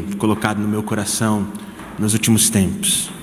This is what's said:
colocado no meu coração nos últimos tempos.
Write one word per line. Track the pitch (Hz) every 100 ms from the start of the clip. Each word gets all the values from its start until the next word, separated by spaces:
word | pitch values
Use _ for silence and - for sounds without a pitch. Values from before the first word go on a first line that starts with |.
| 87 101
colocado | 110 104 110 104
no | 104
meu | 107
coração | 107 107 98 - 110 107 95 - - - - -
nos | 107
últimos | 110 - 110 -
tempos. | 110 90 - - - - -